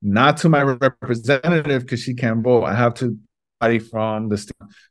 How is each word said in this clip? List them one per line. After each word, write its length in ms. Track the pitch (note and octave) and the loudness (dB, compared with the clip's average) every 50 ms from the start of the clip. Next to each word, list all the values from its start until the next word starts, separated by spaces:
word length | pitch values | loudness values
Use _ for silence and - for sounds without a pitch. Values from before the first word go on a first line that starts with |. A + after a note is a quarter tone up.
not 380 | - G#2 G2 A2 B2+ C#3+ D3 - | -4 -2 0 2 4 2 2 2
to 100 | - E3+ | 2 2
my 140 | D#3+ C#3+ | 4 4
representative 1200 | C#3+ C#3 C3 A#2+ C3+ C3 - - - - A#2+ A#2 A2+ A#2 C#3+ C3 B2+ E3 F3 E3 D3 D3 C#3 C3 B2+ | 2 2 2 2 2 0 0 -2 -6 -6 -6 -4 0 0 0 0 2 0 0 0 0 0 -2 -2 -2
cause 140 | B2+ C3 A#2 | -4 -6 -6
she 140 | - - B2 | -6 -6 -6
can't 280 | B2 B2+ A#2 A2+ A#2 | -4 -2 -2 -2 0
vote. 220 | A2+ B2 B2 A#2 - | 2 4 4 4 2
I 100 | C#2 G2 | 2 0
have 200 | A#2 B2 A#2+ A#2 | 2 0 0 0
to 240 | - C3 B2 G#2+ - - _ _ _ _ _ _ - | -2 -4 -4 -4 -6 -12 _ _ _ _ _ _ -2
somebody 180 | - A2+ A#2 A2+ | 0 0 0 0
from 480 | G#2+ - - A2+ A2 A2 A2 G#2+ A2 A2 | -2 -4 -6 -4 -4 -2 -4 -4 -4 -4
the 100 | G#2 G2+ | -4 -4
state 160 | G#2 - - _ - - _ _ _ _ | -6 -8 -16 _ -20 -20 _ _ _ _